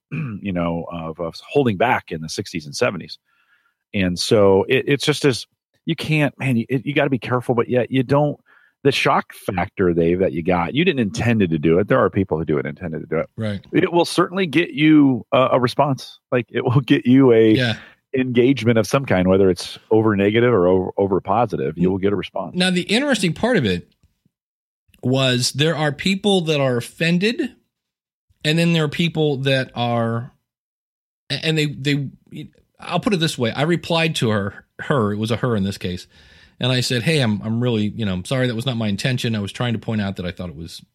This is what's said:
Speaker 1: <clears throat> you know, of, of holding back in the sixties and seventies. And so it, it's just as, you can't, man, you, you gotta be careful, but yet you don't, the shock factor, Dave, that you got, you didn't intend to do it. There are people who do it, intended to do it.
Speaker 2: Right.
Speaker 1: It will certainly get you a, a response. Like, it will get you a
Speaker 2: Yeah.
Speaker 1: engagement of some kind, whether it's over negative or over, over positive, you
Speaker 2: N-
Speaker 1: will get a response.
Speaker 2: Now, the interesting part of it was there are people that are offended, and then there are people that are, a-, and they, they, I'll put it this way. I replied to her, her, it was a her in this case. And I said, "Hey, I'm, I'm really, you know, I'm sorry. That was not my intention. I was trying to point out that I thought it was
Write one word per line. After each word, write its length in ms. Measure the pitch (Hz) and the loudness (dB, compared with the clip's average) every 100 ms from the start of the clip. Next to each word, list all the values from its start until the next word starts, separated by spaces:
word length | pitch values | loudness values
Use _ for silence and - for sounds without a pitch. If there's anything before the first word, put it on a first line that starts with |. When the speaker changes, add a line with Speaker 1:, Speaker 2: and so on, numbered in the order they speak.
Speaker 1:
<clears throat> 60 | - | -10
you 420 | - 135 101 101 | -8 -8 -8 -6
know, 340 | 87 85 85 - | -4 -2 -4 -8
of, 300 | 85 80 80 | -10 -10 -8
of 160 | 82 - - | -8 -10 -4
holding 280 | 143 123 90 | 0 0 2
back 340 | 120 104 - | 0 0 -4
in 100 | 80 | -10
the 80 | 78 | -8
sixties 380 | - - 82 73 | -10 -8 -10 -8
and 80 | |
seventies. 420 | 69 120 90 - - _ _ _ _ _ _ _ | -4 -2 -4 -12 -20 _ _ _ _ _ _ _
And 240 | 104 92 87 | 0 0 0
so 460 | - 110 98 95 - | 2 4 6 4 4
it, 180 | 131 - | 0 0
it's 180 | 143 - | -2 0
just 180 | 143 | 0
as, 220 | 147 113 - _ _ _ | 0 0 -8 _ _ _
you 100 | 160 | -6
can't, 420 | 160 147 156 - - | -6 -2 0 0 -2
man, 200 | 131 117 | -2 0
you, 100 | 113 | 0
you 240 | 127 139 | -4 -2
gotta 160 | 143 143 | 0 0
be 100 | 127 | -2
careful, 340 | - 123 123 | -2 -4 0
but 140 | 120 - | -2 0
yet 240 | 123 110 | 0 0
you 100 | 131 | 0
don't, 380 | 120 143 147 - _ _ _ _ | 2 2 0 -4 _ _ _ _
the 100 | 139 | 0
shock 400 | - 143 175 - | 2 2 0 -2
factor, 600 | - - 90 90 - 90 | -10 -6 -4 -4 0 2
Dave, 260 | 85 82 90 | 2 2 2
that 120 | 87 | 0
you 100 | 82 | -2
got, 280 | 85 87 85 | 0 0 0
you 100 | 139 | 0
didn't 160 | 180 135 | 0 0
intend 400 | 101 - 117 113 | -2 -2 0 2
to 60 | 90 80 | 2 2
do 200 | 80 85 | 2 2
it. 80 | 104 | 2
There 100 | 131 | 2
are 100 | 101 | 2
people 300 | 101 95 80 | 0 -2 -2
who 60 | |
do 120 | 80 71 | -2 -2
it, 80 | 67 | -4
intended 340 | 73 87 78 | -8 -10 -10
to 60 | 78 | -4
do 120 | 80 | -4
it. 100 | - - | -4 -6
Speaker 2:
Right. 280 | 107 98 - | -8 -8 -4
Speaker 1:
It 200 | 147 175 | -2 0
will 120 | 175 | 0
certainly 420 | 160 - 185 190 175 | 0 0 0 0 -2
get 240 | 160 175 | -2 -2
you 560 | 135 156 151 139 120 - | 2 6 6 6 2 0
a, 160 | 127 131 | 2 2
a 80 | 131 | 2
response. 600 | 120 - 143 127 - - - | 0 0 0 0 -8 -18 -4
Like, 160 | 127 - | -4 -2
it 140 | 120 | -4
will 160 | 127 139 | 2 2
get 240 | 123 143 | 4 2
you 280 | 120 131 131 | 6 6 8
a 180 | 113 110 | 8 6
Speaker 2:
Yeah. 240 | 113 120 - - _ _ | 4 2 -4 -10 _ _
Speaker 1:
engagement 640 | 131 127 123 131 131 110 113 | -4 0 2 2 2 2 2
of 80 | 101 | 2
some 180 | 139 | 0
kind, 220 | 131 92 92 | 0 2 4
whether 240 | 95 95 | 4 4
it's 260 | 90 - - - | 2 -4 -10 0
over 240 | 110 110 | 2 4
negative 380 | 98 101 113 123 | 2 2 4 4
or 160 | 107 90 | 4 4
over, 220 | 95 92 - | 2 0 -2
over 220 | 98 90 | 0 0
positive, 560 | 98 107 120 71 67 82 | 0 0 0 -2 -4 0
you 100 | 90 | 0
Speaker 2:
N- 40 | |
Speaker 1:
will 60 | 95 | 0
get 140 | 98 | 0
a 40 | 101 | -2
response. 380 | - - 87 | -6 -8 -6
Speaker 2:
Now, 160 | 180 180 | -2 0
the 120 | 180 | 0
interesting 500 | 175 220 294 226 180 | 0 -2 0 0 -2
part 240 | 147 233 208 | -2 0 0
of 80 | |
it 280 | 104 87 - _ _ _ _ _ _ _ _ _ _ - | 0 -2 -6 _ _ _ _ _ _ _ _ _ _ -6
was 500 | 123 131 131 123 120 | 0 2 2 2 0
there 240 | 135 156 151 | 0 0 2
are 140 | 151 | -2
people 520 | 143 185 196 208 190 | -2 -2 0 2 2
that 180 | 160 147 | 0 0
are 160 | 135 120 | 0 -2
offended, 800 | - - 165 175 208 254 262 - _ _ _ _ _ _ _ _ | -4 -4 0 2 0 -2 -6 -8 _ _ _ _ _ _ _ _
and 120 | 151 165 | -2 2
then 160 | 170 | 2
there 120 | 165 | 2
are 40 | 147 | 0
people 500 | - 165 160 151 135 | 0 -2 0 0 0
that 340 | 135 135 123 | 0 0 -2
are, 580 | 123 120 117 117 117 127 _ _ _ _ _ _ _ _ _ - | -4 -2 0 0 -4 -8 _ _ _ _ _ _ _ _ _ -10
a-, 140 | 139 | -6
and 140 | 160 156 | -2 0
they, 80 | 147 | -2
they, 440 | 123 143 143 135 - - 151 - _ _ - | -2 -2 -2 -4 -12 -18 -16 -16 _ _ -16
I'll 220 | - 175 | -6 -2
put 140 | 247 | 0
it 60 | 180 | 0
this 160 | 160 - | -2 -2
way. 120 | 113 | -2
I 120 | 117 | 0
replied 520 | 156 170 - 165 165 - | 0 -2 0 0 0 0
to 120 | 117 | 0
her, 340 | 107 98 - - - | 0 -4 -10 -20 -12
her, 340 | - 143 104 | -2 0 0
it 40 | 104 | -2
was 160 | 110 | -2
a 40 | 110 | -2
her 200 | 127 107 | -2 0
in 80 | |
this 140 | 98 - | -2 -4
case. 280 | 92 90 - _ - - _ - | -6 -8 -12 _ -20 -20 _ -6
And 140 | 123 | -2
I 80 | 127 | -2
said, 220 | 123 123 | -2 -2
"Hey, 180 | 160 156 | 0 0
I'm, 220 | 117 101 | 0 -2
I'm 180 | 110 117 | -4 -2
really, 260 | 123 110 104 | 0 0 -2
you 180 | 113 104 | -2 -4
know, 80 | |
I'm 100 | 90 | -4
sorry. 220 | - 131 123 | -4 -2 -2
That 80 | |
was 100 | 113 | -2
not 140 | 131 117 | -4 -4
my 100 | 107 | -2
intention. 480 | 98 131 123 120 110 | -2 -2 -2 -2 -4
I 40 | |
was 120 | 101 | -4
trying 220 | - 120 | -4 -4
to 40 | 104 | -4
point 220 | - 107 | -4 -4
out 160 | 98 92 | -4 -4
that 80 | |
I 60 | 87 | -8
thought 160 | - 90 | -8 -10
it 80 | 76 | -12
was 260 | 82 - - | -14 -16 -20